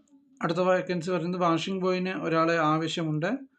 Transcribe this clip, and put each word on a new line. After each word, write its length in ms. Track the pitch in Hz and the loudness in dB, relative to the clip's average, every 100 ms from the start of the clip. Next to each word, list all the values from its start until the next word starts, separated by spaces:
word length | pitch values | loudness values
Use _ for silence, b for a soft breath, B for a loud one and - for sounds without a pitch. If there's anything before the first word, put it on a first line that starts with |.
| _ - _ - | _ -20 _ -6
അടുത്ത 160 | 165 170 | -2 2
വേക്കൻസി 540 | 185 185 180 175 175 | 2 2 0 -4 -2
പറയുന്നത് 300 | 180 175 180 | -2 -2 0
വാഷിംഗ് 400 | 170 165 185 190 | 2 2 0 -2
ബോയിന് 280 | 185 185 185 | 0 0 -2
ഒരാളെ 480 | 185 165 160 165 170 | -4 0 2 2 4
ആവശ്യമുണ്ട്. 960 | 151 160 160 175 160 151 180 277 269 | 2 2 0 -2 -2 -2 -2 -4 -8